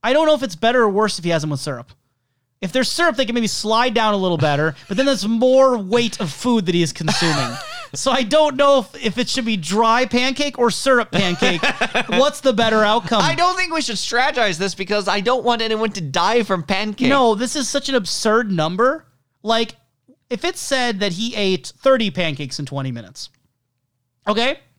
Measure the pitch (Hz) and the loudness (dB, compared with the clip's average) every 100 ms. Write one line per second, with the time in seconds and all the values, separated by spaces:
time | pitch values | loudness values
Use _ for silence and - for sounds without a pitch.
0 | 220 269 311 302 247 165 226 247 226 196 | 2 2 4 2 0 -2 0 4 2 2
1 | 214 - 170 165 151 143 151 127 120 - | 0 -2 -2 -2 -2 -6 -6 -10 -12 -20
2 | _ _ _ _ _ _ 190 254 254 - | _ _ _ _ _ _ -4 -2 -2 2
3 | 339 240 226 240 226 - 214 220 254 233 | 0 2 -2 0 -2 -4 0 2 2 2
4 | 220 202 185 170 151 147 156 147 - 196 | 2 2 0 2 2 2 0 -4 -8 -2
5 | 269 247 196 226 254 262 262 247 190 233 | 0 0 0 2 4 6 6 2 0 0
6 | 240 - 180 - 247 233 175 175 165 - | 0 -2 -8 -4 0 0 2 0 0 -2
7 | 156 - 170 147 123 120 640 698 640 - | -4 0 0 0 -4 -6 -12 -14 -12 -4
8 | - 262 233 302 302 262 285 277 - - | 0 0 2 4 2 4 4 4 2 -6
9 | 247 208 247 - 233 214 151 196 226 233 | -6 -2 -2 -2 -2 -2 -2 2 4 4
10 | 254 240 254 262 294 - 240 - - 254 | 2 0 0 0 -4 0 0 0 2 2
11 | 220 - 190 175 247 170 226 - 220 233 | 2 0 0 0 0 2 -2 -2 -2 -2
12 | 233 196 277 294 269 226 226 220 214 220 | 0 2 2 2 0 2 2 4 4 2
13 | 175 226 285 330 349 359 370 320 269 208 | 0 2 2 2 2 2 -2 -2 -4 -6
14 | - 233 262 262 214 165 190 180 190 208 | -4 0 0 2 0 0 -4 -4 -4 -2
15 | 196 202 202 254 233 233 226 220 220 208 | 0 -2 0 0 0 0 0 -2 -2 -4
16 | 156 143 175 233 214 190 156 190 214 208 | -4 0 2 2 0 -2 -2 -4 -4 -2
17 | 254 277 247 208 240 302 247 285 269 269 | 2 4 4 2 -2 -4 -4 -4 -2 -2
18 | 185 - 226 220 233 180 156 185 240 311 | -2 -4 0 0 0 -2 -2 0 0 0
19 | _ _ _ _ 208 226 233 - _ _ | _ _ _ _ -2 -2 -2 -8 _ _
20 | _ _ _ 233 339 339 - 269 240 202 | _ _ _ -6 -4 -6 -4 -2 -2 -2
21 | 202 175 226 233 202 185 - - - 262 | -4 -4 -6 -2 -2 -2 -6 -4 2 2
22 | 214 156 170 143 143 - 139 139 135 120 | 2 -2 -4 -4 -8 -8 -8 -6 -6 -8
23 | 101 - - _ _ _ _ _ _ _ | -12 -16 -18 _ _ _ _ _ _ _
24 | _ _ - 208 247 277 _ | _ _ -4 0 0 -2 _